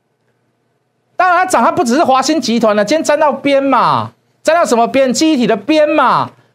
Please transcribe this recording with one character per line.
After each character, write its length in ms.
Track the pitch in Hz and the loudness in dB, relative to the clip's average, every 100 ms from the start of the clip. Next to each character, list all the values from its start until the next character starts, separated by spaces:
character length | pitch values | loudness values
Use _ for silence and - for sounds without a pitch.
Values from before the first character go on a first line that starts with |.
| _ _ _ _ _ _ _ _ _ _ _ | _ _ _ _ _ _ _ _ _ _ _
当 140 | - 359 | -4 0
然 100 | 349 | 0
它 80 | 370 | 0
涨， 160 | 294 | 0
它 80 | 247 | 0
不 140 | 339 | 0
只 100 | 254 | -2
是 80 | 262 | 0
华 180 | 262 262 | 2 0
兴 200 | 269 320 | 0 -2
集 180 | 226 233 | -2 0
团 160 | 220 | 0
了， 100 | 208 | 0
今 140 | 208 311 | 0 -2
天 60 | |
沾 160 | - 294 | 0 0
到 120 | 302 | 0
边 300 | 269 285 277 | 0 -2 0
嘛， 480 | 277 247 170 127 110 - _ _ | 0 0 2 0 -4 -14 _ _
沾 140 | - 349 | -2 0
到 80 | |
什 120 | 311 233 | 0 0
么 120 | 226 | 0
边？ 240 | 269 262 | 0 0
记 200 | - 311 | 0 0
忆 40 | 285 | 0
体 100 | 220 | 0
的 100 | 220 | -2
边 320 | 220 311 302 | 0 0 2
嘛， 440 | 302 247 165 123 - _ | 2 2 0 -4 -12 _